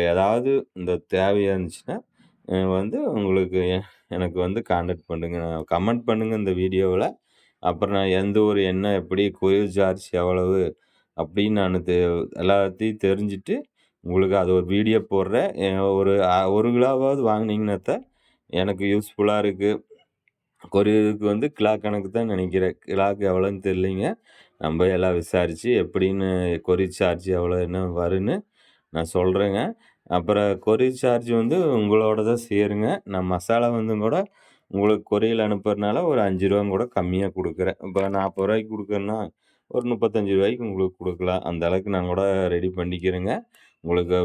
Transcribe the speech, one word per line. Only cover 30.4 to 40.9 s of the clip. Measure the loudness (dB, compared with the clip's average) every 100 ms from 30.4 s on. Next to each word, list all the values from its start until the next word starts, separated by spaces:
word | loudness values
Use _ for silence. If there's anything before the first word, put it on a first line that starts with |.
| 2 0
கொரியர் | 2 2 2 2
சார்ஜ் | 0 0 0
வந்து | 0 2 0 2
உங்களோட | 2 4 4 4 2
தான் | 0 0
சேருங்க. | 0 0 2 0 -2 -2
நான் | -4 -4 -2
மசாலா | -2 0 2 2
வந்து | 0 -2 0
கூட | 0 0 -4 _ _ _ -6
உங்களுக்கு | 0 4 2 2
கொரியர் | 0 2 2
அனுப்புறதுனால | 0 0 -2 -2 0 0
ஒரு | 0 2
அஞ்சு | 2 2 2
ரூபா | 2 2
கூட | 0 -2
கம்மியா | -2 -2 0 -2
கொடுக்குறேன். | -4 -6 -2 -4 -4
இப்ப | -4 -2 0
நாற்பது | 0 -2 -2 0
ரூபாய்க்கு | 0 -4
கொடுக்குறேன்னா | -10 -6 -4 -4 -6 -8 _ _ _ _
ஒரு | -4 -2
முப்பத்தஞ்சு | -2 0 0 0
ரூபாய்க்கு | 2 2 0
உங்களுக்கு | -6 -2 -2